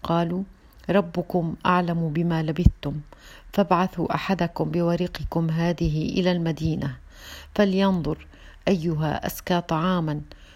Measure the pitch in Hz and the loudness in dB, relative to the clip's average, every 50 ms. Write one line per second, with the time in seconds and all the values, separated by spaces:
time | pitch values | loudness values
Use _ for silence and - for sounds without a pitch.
0 | - - 165 170 170 165 175 185 196 - - - - - - - - - 175 202 | -2 0 0 0 2 0 -2 -4 -6 -8 -12 -20 -20 -20 -20 -12 -4 2 2 2
1 | 185 170 165 175 170 - - 185 165 165 160 - - - 180 180 180 165 170 170 | 2 2 -4 -4 -4 0 -2 0 0 0 -4 -2 0 2 2 2 2 0 0 -2
2 | 165 160 147 165 170 170 165 160 160 156 156 156 175 - - - - 143 143 151 | -2 -2 0 0 0 2 0 0 0 -2 -2 4 4 4 4 4 -8 -6 -6 -6
3 | 147 - - - - - - - - - - - 202 - 185 170 180 185 - 175 | -10 -12 -20 -20 -20 -20 -20 -20 -20 -4 0 0 2 4 4 2 2 0 0 -4
4 | 165 - - 156 - - 196 170 175 165 - - 165 156 151 175 170 170 170 165 | -4 -2 -2 -4 0 0 0 0 0 -2 0 -2 -2 0 0 0 0 0 0 0
5 | 180 180 - - - - - 170 165 160 160 165 165 175 175 - 170 160 151 156 | -2 -4 -4 -8 -8 -4 -2 0 0 0 0 0 0 0 0 0 0 0 0 0
6 | 156 - - - 180 185 180 175 165 165 160 151 160 160 151 - - 143 127 - | -2 -2 0 0 2 2 2 2 0 -2 -2 -2 -2 -2 -2 -2 -4 -6 -8 -10
7 | - - - - - - - - - - - - 208 196 185 190 196 196 190 175 | -16 -20 -20 -20 -20 -18 -18 -18 -18 -6 2 2 2 4 4 2 4 4 2 2
8 | 151 147 156 - - - - - - - - - - - 202 175 156 175 160 151 | 0 -2 -4 -6 -8 -20 -20 -20 -20 -20 -20 -6 0 0 0 2 0 -2 -2 0
9 | 160 151 147 - - - - - - - 185 175 170 - 165 156 165 185 185 180 | 0 0 -2 -2 -4 -6 -8 -8 -4 0 0 0 0 0 -2 0 2 0 0 0
10 | 165 156 151 147 147 - - - - - - | 0 -2 -4 -4 -8 -12 -20 -20 -20 -20 -20